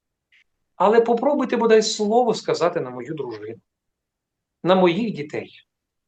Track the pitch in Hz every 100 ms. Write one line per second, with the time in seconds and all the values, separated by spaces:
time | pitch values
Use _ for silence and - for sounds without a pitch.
0 | _ _ _ _ _ _ _ _ 190 226
1 | 233 226 254 277 262 240 220 220 214 -
2 | 208 233 233 - - 156 170 170 127 123
3 | 123 - 127 107 107 110 _ _ _ _
4 | _ _ _ _ _ _ 165 190 175 170
5 | 226 147 - 113 95 - _ _ _ _